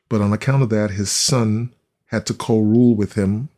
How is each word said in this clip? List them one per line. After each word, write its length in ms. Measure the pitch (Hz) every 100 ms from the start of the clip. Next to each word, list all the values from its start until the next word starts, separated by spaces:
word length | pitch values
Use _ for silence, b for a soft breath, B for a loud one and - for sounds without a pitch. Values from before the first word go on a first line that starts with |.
| -
but 120 | 107
on 120 | 101
account 300 | 107 - 135
of 60 | 123
that, 240 | 107 104
his 180 | 101 98
son 640 | - - 131 110 107 120 - _ _ _
had 180 | 113 -
to 80 |
co-rule 600 | 113 - 110 107 117 123
with 200 | 110 98
him 340 | - 98 104 139